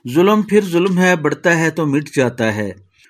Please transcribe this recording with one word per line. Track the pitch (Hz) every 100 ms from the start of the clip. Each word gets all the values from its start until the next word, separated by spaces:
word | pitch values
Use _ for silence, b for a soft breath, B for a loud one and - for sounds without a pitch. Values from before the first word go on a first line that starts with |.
| 127
ظلم | 143 190 214
پھر | - 208
ظلم | 196 170 196 180
ہے، | 185 175
بڑھتا | 147 147 180 165
ہے | 165
تو | 160 151
مٹ | 143 147 143
جاتا | 120 123 110
ہے۔ | 104 101 - _ b